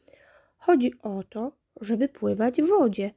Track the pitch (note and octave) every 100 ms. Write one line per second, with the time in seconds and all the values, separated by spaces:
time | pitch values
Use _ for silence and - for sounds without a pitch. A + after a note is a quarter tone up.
0 | - _ _ _ _ _ - E4 B3 -
1 | G#3+ G3 F#3+ G#3+ B3 - _ - G#3 A3+
2 | C4+ - G#3 G3+ A#3 B3 D#4 G4+ B3 G3
3 | G3+